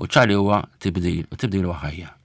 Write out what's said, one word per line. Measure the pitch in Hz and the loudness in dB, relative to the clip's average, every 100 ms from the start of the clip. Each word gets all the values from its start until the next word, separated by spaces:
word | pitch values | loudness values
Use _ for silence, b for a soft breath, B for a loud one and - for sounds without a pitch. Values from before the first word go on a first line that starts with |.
U | - | 0
ċaqliq | 147 117 101 | 4 4 4
huwa | 98 104 - - | 2 2 -2 -6
tibdil, | 98 90 87 82 78 | -4 -2 -2 -2 -6
u | - | -4
tibdil | 117 98 90 | -2 0 -2
huwa | 87 | -4
ħajja. | 76 82 85 - | -8 -10 -14 -20